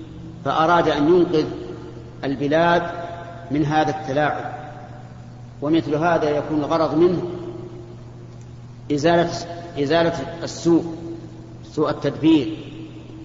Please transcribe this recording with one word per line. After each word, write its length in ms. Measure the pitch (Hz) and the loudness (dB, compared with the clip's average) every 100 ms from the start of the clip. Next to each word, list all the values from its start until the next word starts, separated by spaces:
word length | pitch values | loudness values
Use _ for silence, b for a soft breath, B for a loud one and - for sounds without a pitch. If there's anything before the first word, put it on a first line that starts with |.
| - - - - | -14 -14 -14 -6
فأراد 440 | 139 135 160 170 156 | 0 2 6 6 4
أن 260 | 147 147 | 4 6
ينقذ 320 | 180 170 156 127 - - - - - - - | 6 6 4 0 -4 -10 -12 -12 -14 -16 -6
البلاد 580 | 135 131 139 160 170 170 170 - - - - - - | -4 -2 2 4 6 4 2 -6 -10 -10 -12 -12 -4
من 140 | 143 | 0
هذا 260 | 147 156 147 | 2 4 2
التلاعب، 540 | 127 123 139 143 - - - - - - - - - - - - - | 0 -2 0 0 0 -6 -10 -12 -14 -16 -16 -16 -18 -18 -18 -18 -6
ومثل 320 | 147 165 143 | 0 2 2
هذا 360 | 147 175 165 151 | 2 2 4 2
يكون 280 | 147 - 151 | 0 0 -2
الغرض 360 | 139 160 151 | 2 2 4
منه 280 | 151 180 165 - - - - - - - - - - - - - - - - - | 6 6 4 -2 -6 -8 -10 -12 -14 -14 -16 -16 -16 -16 -16 -16 -16 -16 -12 -4
إزالة، 380 | 147 160 170 165 - - - - 143 | 2 4 4 4 -2 -8 -10 -8 -2
إزالة 340 | 139 165 165 - 131 - | 2 4 4 0 -6 -8
السوء، 520 | 139 - 170 165 - - - - - - - - - | -8 -2 4 4 4 -6 -10 -10 -12 -16 -16 -18 -8
سوء 180 | - 147 | -2 0
التدبير 640 | 147 143 - 156 160 110 - - - - - - - | 0 -2 2 6 6 4 -4 -10 -12 -14 -14 -16 -16